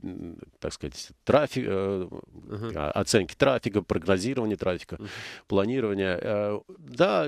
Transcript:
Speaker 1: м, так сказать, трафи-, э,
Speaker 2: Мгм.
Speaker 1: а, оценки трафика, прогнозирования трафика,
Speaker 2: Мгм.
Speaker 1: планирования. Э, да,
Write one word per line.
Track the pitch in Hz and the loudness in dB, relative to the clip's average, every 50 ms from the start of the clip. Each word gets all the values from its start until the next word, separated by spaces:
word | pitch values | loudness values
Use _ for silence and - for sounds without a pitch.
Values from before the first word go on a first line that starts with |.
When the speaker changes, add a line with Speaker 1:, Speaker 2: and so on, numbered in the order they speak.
Speaker 1:
м, | - 92 90 90 - 85 82 - - - _ _ | -12 -12 -10 -10 -12 -12 -12 -14 -18 -20 _ _
так | - 78 | -8 -8
сказать, | - - - 71 - - - - - _ _ | -6 -8 -10 -10 -10 -12 -16 -16 -20 _ _
трафи-, | - 107 147 151 135 - 131 - | 4 6 6 4 2 -2 -4 -2
э, | - 95 95 98 98 98 95 90 87 - - - - | -2 -2 0 0 0 -2 -2 -4 -6 -10 -14 -16 -16
Speaker 2:
Мгм. | - 85 80 - - 101 113 113 104 | -20 -20 -14 -12 -10 -8 -8 -6 -4
Speaker 1:
а, | 78 76 76 | -2 -2 0
оценки | - 101 98 - - 107 92 78 - | 0 0 2 4 4 4 4 2 0
трафика, | - 139 135 131 120 - 117 - 104 | 2 4 4 4 2 0 0 0 0
прогнозирования | 90 - 101 95 82 92 95 92 95 123 139 139 113 107 101 | 0 0 -2 0 2 2 2 2 2 0 -2 -2 0 -2 -2
трафика, | 87 - 92 90 85 - - 87 - | -2 -2 -2 -2 -2 -6 -10 -12 -12
Speaker 2:
Мгм. | 107 98 - - - - - - - - | -12 -12 -12 -12 -14 -14 -16 -18 -6 0
Speaker 1:
планирования. | 104 98 98 113 127 135 113 107 101 98 95 95 90 - | 2 2 2 2 2 0 0 0 0 2 2 0 0 0
Э, | - - 107 104 104 104 104 101 - - 185 - | -2 -2 0 0 0 -2 -2 -4 -8 -12 -20 -20
да, | 160 - - - 170 202 208 180 156 | -18 -8 0 2 2 4 4 2 2